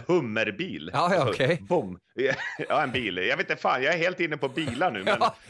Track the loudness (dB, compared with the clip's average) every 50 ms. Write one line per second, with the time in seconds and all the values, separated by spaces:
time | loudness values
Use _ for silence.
0 | 0 2 2 2 2 0 0 0 0 0 -2 -4 -6 -6 -6 -8 -8 -4 0 0
1 | 2 4 4 4 4 2 2 2 2 2 2 0 0 0 0 0 0 -2 -8 -12
2 | -16 _ _ -2 0 0 0 -2 -4 -8 -6 -8 -2 0 2 2 2 2 0 -2
3 | -2 0 -2 0 0 0 0 0 -2 -4 -4 0 0 0 2 2 2 2 2 2
4 | 0 0 0 0 -2 -2 -2 -2 -4 -2 -2 -2 -4 -4 -2 0 0 0 0 0
5 | 0 0 2 2 2 0 0 -4 -12